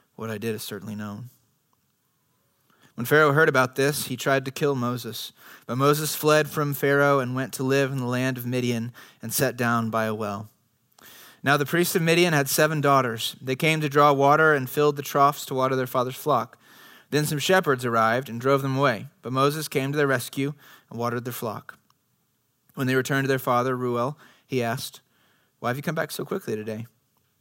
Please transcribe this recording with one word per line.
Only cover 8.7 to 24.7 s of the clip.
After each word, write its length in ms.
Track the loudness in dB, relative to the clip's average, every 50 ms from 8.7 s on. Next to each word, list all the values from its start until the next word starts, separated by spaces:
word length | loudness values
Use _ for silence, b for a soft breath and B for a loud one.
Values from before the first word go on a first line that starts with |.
| -2 -2 -4 -6 B B B B B B
and 140 | -12 -8 -2
sat 220 | 0 0 0 0
down 340 | 0 0 0 2 0 0 -2
by 140 | -2 -2 -2
a 100 | -2 -2
well. 340 | -4 -6 -6 -6 -8 -10 -14 _ _ _ _ _ _ _ _ _ B B B B B B B B B 0
Now 140 | 2 2
the 100 | 2 2
priest 300 | 0 0 0 0 2 2
of 60 | 2 2
Midian 300 | 4 4 4 4 4 4
had 160 | 2 2 2
seven 320 | 2 2 2 2 2 2
daughters. 560 | 2 4 4 4 4 2 -2 -4 -6 -8 -8 -8 -6
They 140 | -6 -4
came 240 | 0 0 0 2 0
to 80 | 0 0
draw 240 | 4 6 6 6 6
water 420 | 6 6 6 6 6 6 6 4
and 160 | 2 0 -2
filled 260 | 0 0 2 2 0
the 60 | -2 -6
troughs 420 | -4 2 4 4 4 4 0 -6
to 80 | -6 -2
water 200 | 0 0 0 0
their 140 | 0 -2 -2
father's 260 | -2 -2 -2 -2 -6
flock. 420 | -6 -2 0 0 0 0 -4 -10 B B B B B B B B B B B
Then 160 | -2 -2 -2
some 140 | -2 -2 -2
shepherds 440 | 0 2 2 4 4 2 0 0 -2
arrived 440 | -2 0 2 2 2 2 0 -2 -6
and 120 | -10 -4
drove 220 | 0 0 0 2 0
them 160 | -2 -2 0
away. 300 | 0 0 0 -2 -6 -12 -18 _ -12
But 100 | -6 0
Moses 360 | 2 2 2 0 -2 -6 -6
came 220 | -4 -4 -4 -2
to 80 | 0 0
their 80 | 0
rescue 480 | 0 0 -2 -2 -6 -6 -4 -4 -4 -6 B B B B B B B
and 100 | -10 -6
watered 260 | -6 -4 -4 -6 -6
their 80 | -8 -10
flock. 440 | -8 -8 -8 -8 -10 -12 -16 -20 _ _ _ _ _ _ _ _ _ _ _ _ _ _ _ _ _ _ _ _
When 120 | -6 -2
they 80 | 0 0
returned 300 | 0 0 0 0 0 0
to 40 | 0
their 100 | 0 0
father, 380 | 0 0 0 0 0 0 -2
Reuel, 400 | -2 -2 -2 -2 -2 -2 -4 -6 b b b b b b
he 160 | b -4 -4 -2
asked, 380 | -2